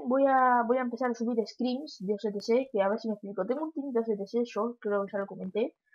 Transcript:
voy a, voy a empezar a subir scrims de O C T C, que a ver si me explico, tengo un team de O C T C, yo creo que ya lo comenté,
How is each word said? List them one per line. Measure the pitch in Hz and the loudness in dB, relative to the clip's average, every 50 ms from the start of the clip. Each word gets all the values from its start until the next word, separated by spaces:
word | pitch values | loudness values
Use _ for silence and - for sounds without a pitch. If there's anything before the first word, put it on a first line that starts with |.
| 294 | -2
voy | 247 247 269 277 | 0 2 4 6
a, | 269 269 262 254 254 247 240 233 | 6 6 6 6 6 6 4 4
voy | 220 247 262 | 4 2 2
a | 254 | 2
empezar | 240 233 226 262 247 | -2 -4 -2 -2 -2
a | 233 | 0
subir | - 233 233 247 220 214 | 0 -2 -2 0 0 -2
scrims | - - - 233 254 247 262 311 294 - - | -2 -2 -2 -2 -2 -2 -2 -6 -10 -12 -8
de | 185 190 208 | -4 -4 -4
O | 208 | -2
C | - 214 202 | -2 -4 -4
T | 202 | -4
C, | - - 226 254 269 262 - | -2 0 0 0 0 0 0
que | 202 190 | 0 2
a | 196 | 2
ver | 208 226 | 0 -2
si | - 226 | -2 -4
me | 208 | -6
explico, | - - 196 202 202 185 | -6 -8 -10 -6 -4 -2
tengo | 202 254 285 311 | -2 -2 -2 -4
un | 320 - | -6 -6
team | 311 269 285 247 | -8 -6 -2 -2
de | 226 | -2
O | 226 | 0
C | 226 214 | 0 -2
T | 202 - | -2 -4
C, | - - 233 240 | -4 -2 -2 -2
yo | 240 - 202 214 240 240 - | -2 -2 -4 -4 -4 -4 -6
creo | - 208 202 202 196 | -4 -2 0 0 -2
que | 190 208 | -2 -4
ya | 202 | -6
lo | 196 | -6
comenté, | 196 196 175 185 190 - 208 233 320 - _ _ _ _ | -6 -8 -10 -10 -6 -2 -2 -2 -2 -4 _ _ _ _